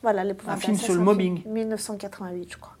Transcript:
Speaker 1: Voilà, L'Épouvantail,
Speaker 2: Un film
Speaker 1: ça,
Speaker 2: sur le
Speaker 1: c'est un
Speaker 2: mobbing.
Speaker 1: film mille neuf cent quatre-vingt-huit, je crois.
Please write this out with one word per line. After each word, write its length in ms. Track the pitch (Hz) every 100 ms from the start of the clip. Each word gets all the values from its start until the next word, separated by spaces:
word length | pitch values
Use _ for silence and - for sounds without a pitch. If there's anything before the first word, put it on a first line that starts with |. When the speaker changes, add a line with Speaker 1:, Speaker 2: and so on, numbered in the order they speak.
Speaker 1:
Voilà, 220 | 233 202
L'Épouvantail, 320 | 190 196 - 196
Speaker 2:
Un 20 |
film 160 | - 202
Speaker 1:
ça, 60 |
Speaker 2:
sur 100 | 226
le 40 | 175
Speaker 1:
c'est 40 |
un 20 |
Speaker 2:
mobbing. 380 | 180 208 185 175
Speaker 1:
film 120 | 190
mille 140 | 220 220
neuf 120 | 214
cent 160 | - 208
quatre-vingt-huit, 520 | 202 - 185 180 175
je 40 | -
crois. 160 | - -